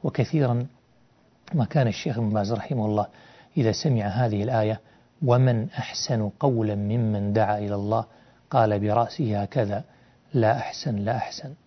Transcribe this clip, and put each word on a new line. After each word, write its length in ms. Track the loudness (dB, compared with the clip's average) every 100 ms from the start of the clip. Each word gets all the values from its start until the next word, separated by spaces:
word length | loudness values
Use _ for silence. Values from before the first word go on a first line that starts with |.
وكثيرًا 600 | -2 0 0 2 2 0 -4 _ _ _ _ _ _ _ -4
ما 100 | 0
كان 240 | 2 2 2
الشيخ 300 | 0 -4 -2
ابن 100 | 0
باز 240 | 0 0
رحمه 340 | -2 -2 -2 0
الله 200 | 0 -2 -8 -20 -20 -6 0
إذا 160 | 0
سمع 340 | 2 0 0 0
هذه 360 | 0 0 0
الآية: 380 | 0 0 0 -2 _ _ _ _
"ومن 440 | 2 4 6 2 -2 -8
أحسن 500 | -10 -8 -4 -2 -2 0
قولا 340 | 0 2 0
ممن 580 | -2 -2 0 0 0 0
دعا 260 | 2 2 0
إلى 160 | -2
الله"، 300 | -2 0 -2 -2 -14 _ _ _
قال 300 | 2 2 2
برأسه 600 | 2 2 0 -2 -2 -2
هكذا: 420 | -2 -2 -2 -4 -8 _ _ _ _
"لا 220 | 2 2 2
أحسن، 400 | -4 -8 -6 -4
لا 200 | -2 -4
أحسن 360 | -6 -10 -14 -16